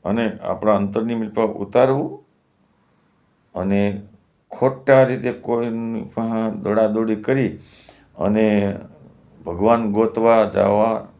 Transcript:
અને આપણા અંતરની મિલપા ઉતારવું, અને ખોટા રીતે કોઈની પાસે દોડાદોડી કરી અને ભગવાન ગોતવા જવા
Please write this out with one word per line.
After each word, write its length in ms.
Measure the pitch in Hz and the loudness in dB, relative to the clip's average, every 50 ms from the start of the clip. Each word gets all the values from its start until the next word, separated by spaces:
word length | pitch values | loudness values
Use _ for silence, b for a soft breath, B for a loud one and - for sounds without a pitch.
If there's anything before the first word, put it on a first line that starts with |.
| - | -4
અને 200 | 87 104 117 113 107 98 | -2 -2 -2 -2 -4 -4
આપણા 380 | - - - 92 95 107 107 104 | -6 -6 -6 -6 0 2 2 2
અંતરની 400 | 98 101 98 104 117 110 117 117 | 2 0 -2 -2 -4 -4 -2 -4
મિલપા 280 | 113 110 107 104 120 113 | -4 -6 -4 -2 -2 -2
ઉતારવું, 800 | 104 101 - 101 101 - 120 131 131 135 139 - - - - _ _ _ _ _ _ _ _ _ _ _ _ _ _ _ _ _ _ _ _ _ _ _ _ _ _ _ | -2 -2 -8 -10 0 2 2 4 4 2 -2 -4 -6 -10 -14 _ _ _ _ _ _ _ _ _ _ _ _ _ _ _ _ _ _ _ _ _ _ _ _ _ _ _
અને 460 | 85 92 98 98 101 101 101 101 101 - - - _ _ _ _ _ _ _ | -6 -4 -2 0 0 0 0 -2 -6 -12 -18 -20 _ _ _ _ _ _ _
ખોટા 520 | - - 127 131 135 - - - 135 131 131 | -4 -2 0 0 0 -2 2 6 6 6 6
રીતે 280 | 123 127 113 107 123 | 4 2 -2 -4 -4
કોઈની 720 | - - - - 120 117 120 120 113 113 117 113 113 110 - | -6 -4 -4 -2 -2 -2 -2 -4 -4 -6 -6 -6 -8 -8 -10
પાસે 540 | - - 117 113 113 113 113 113 110 104 | -8 -8 -6 -4 -4 -4 -2 -4 -4 -6
દોડાદોડી 580 | - 98 104 104 113 110 107 107 113 113 110 110 | -4 -4 -2 2 2 2 2 2 -2 -2 -2 -2
કરી 360 | 104 110 - 131 135 123 95 - B B B B B B B B B B B B | -4 -2 -2 0 0 0 -2 -4 B B B B B B B B B B B B
અને 280 | - 82 101 107 110 110 107 104 101 101 98 101 - - - - - - - _ _ _ _ _ - - | -4 -2 0 2 2 4 4 2 2 0 -2 -4 -6 -12 -18 -20 -20 -20 -20 _ _ _ _ _ -16 -12
ભગવાન 460 | 85 87 87 101 113 117 117 113 104 | -10 -4 0 2 2 2 2 0 -2
ગોતવા 520 | 101 107 113 110 - 117 113 113 113 113 107 | 0 0 0 0 0 2 4 4 4 4 2
જવા 640 | 95 - 98 98 101 104 104 110 117 110 107 98 92 _ | 2 2 0 2 2 2 2 2 0 0 -4 -6 -12 _